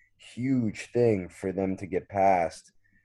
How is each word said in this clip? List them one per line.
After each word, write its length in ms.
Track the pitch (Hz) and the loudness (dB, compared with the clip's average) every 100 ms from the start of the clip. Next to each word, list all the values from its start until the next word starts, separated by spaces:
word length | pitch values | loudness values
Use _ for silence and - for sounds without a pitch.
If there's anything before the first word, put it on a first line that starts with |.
| _ _ | _ _
huge 760 | - - 127 131 110 - - | -18 -6 -2 0 0 -4 -4
thing 360 | 120 120 101 87 | 2 2 2 -2
for 220 | - 95 | -8 -6
them 260 | 92 95 92 | -2 -2 -4
to 80 | 90 | -6
get 220 | 87 - | -6 -4
past. 640 | 98 95 90 80 - - _ _ _ | 2 4 4 0 -6 -20 _ _ _